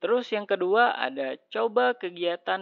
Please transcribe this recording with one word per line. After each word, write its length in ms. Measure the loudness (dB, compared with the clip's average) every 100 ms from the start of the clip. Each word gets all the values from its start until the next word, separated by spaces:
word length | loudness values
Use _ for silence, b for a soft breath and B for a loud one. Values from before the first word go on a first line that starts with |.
Terus 240 | 0 0 0
yang 80 | -4
kedua 560 | -2 0 2 4 4 2
ada 400 | -4 -4 -6 -8 _
coba 480 | -2 0 2 2
kegiatan 640 | 0 -6 -4 -4 -2 -4 -4